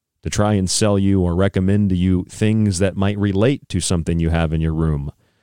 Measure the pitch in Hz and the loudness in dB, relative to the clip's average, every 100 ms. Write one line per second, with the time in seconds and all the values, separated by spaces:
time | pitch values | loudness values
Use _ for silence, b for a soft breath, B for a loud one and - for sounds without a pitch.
0 | _ _ 95 - 104 104 92 - 107 101 | _ _ -6 -2 0 2 0 0 0 2
1 | 98 98 87 87 98 98 95 104 101 90 | 2 2 2 0 0 0 0 2 2 2
2 | 92 90 - - 107 110 107 87 98 87 | 2 0 -2 -2 0 2 0 0 -2 0
3 | 98 101 101 95 113 143 - 92 - 90 | -2 0 0 2 0 0 -4 -6 -2 -2
4 | 82 85 82 82 82 80 80 78 80 73 | -2 0 0 0 0 0 -2 0 -2 -2
5 | 71 - _ _ | -6 -12 _ _